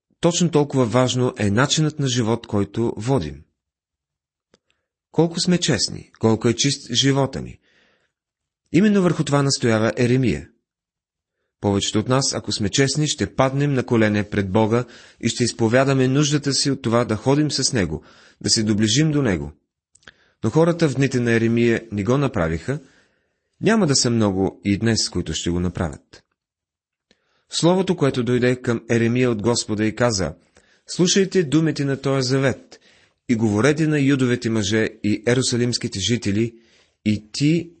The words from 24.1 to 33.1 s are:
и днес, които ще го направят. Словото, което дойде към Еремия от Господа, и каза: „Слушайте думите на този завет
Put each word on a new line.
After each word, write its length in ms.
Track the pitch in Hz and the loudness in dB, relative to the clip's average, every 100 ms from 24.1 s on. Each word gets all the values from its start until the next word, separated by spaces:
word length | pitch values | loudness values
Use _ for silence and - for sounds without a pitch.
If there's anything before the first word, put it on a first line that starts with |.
| 117 104 95 95 - 101 | 2 2 2 -2 -2 -2
и 120 | 98 | 0
днес, 320 | 113 110 - | 0 0 -2
които 240 | 92 82 | -4 -6
ще 160 | 78 87 | -6 -4
го 100 | 87 | -2
направят. 640 | 90 - 85 67 _ - _ _ _ _ _ _ _ _ _ _ _ _ _ | -2 -4 -6 -8 _ -20 _ _ _ _ _ _ _ _ _ _ _ _ _
Словото, 480 | - 160 185 185 170 | 0 2 2 0 0
което 260 | 139 131 | 0 0
дойде 380 | 117 123 123 127 | -2 0 0 0
към 220 | - 117 - | -2 -4 0
Еремия 400 | 117 117 123 127 | 0 2 2 0
от 100 | 110 | 0
Господа, 440 | 104 117 - 104 107 | -2 -2 -2 -2 -2
и 100 | 104 | 0
каза: 400 | 120 104 80 - _ _ _ _ - | 0 0 -4 -8 _ _ _ _ -8
„Слушайте 560 | - 175 202 190 190 | 0 2 2 2 0
думите 420 | 156 151 160 147 139 | 2 2 0 0 -4
на 160 | 131 | -2
този 260 | 139 135 123 | -2 -2 0
завет 520 | 135 135 - - - _ _ _ | 0 0 -2 -8 -20 _ _ _